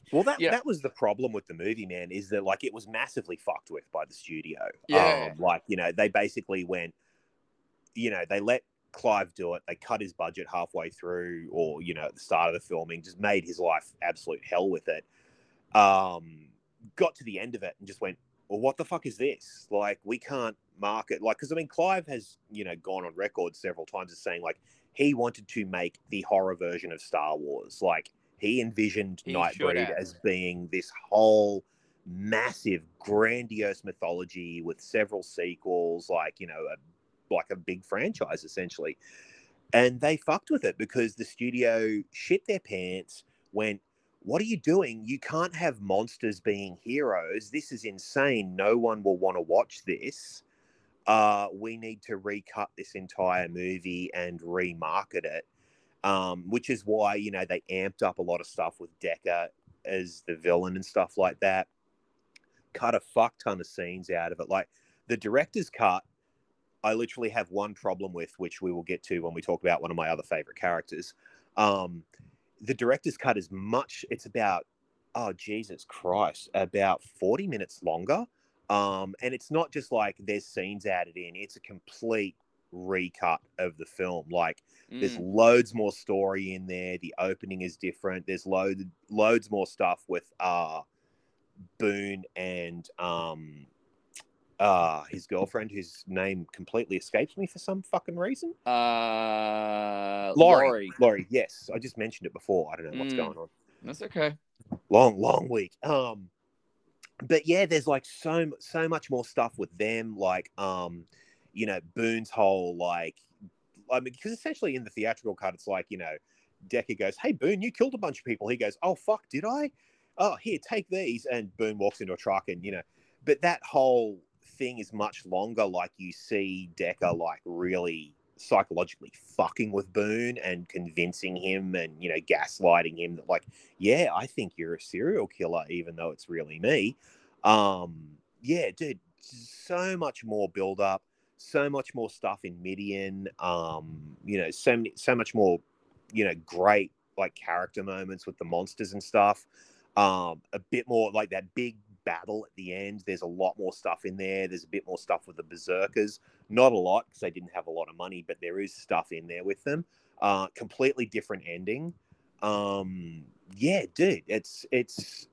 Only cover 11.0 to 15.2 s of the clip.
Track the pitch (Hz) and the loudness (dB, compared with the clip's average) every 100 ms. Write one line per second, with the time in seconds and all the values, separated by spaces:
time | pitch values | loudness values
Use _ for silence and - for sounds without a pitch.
11 | 87 87 87 85 82 85 80 73 87 82 | -6 -6 -6 -8 -6 -2 -2 -2 -8 -6
12 | 76 - - 85 85 85 - 85 82 85 | -8 -8 0 2 2 0 -4 -6 -6 -10
13 | 82 87 104 101 85 85 87 78 - - | -14 -4 2 2 0 -2 2 0 -2 -6
14 | 85 85 - 73 - 87 98 82 - 78 | -4 -4 -6 -8 -2 0 2 -2 -2 -4
15 | - _ | -6 _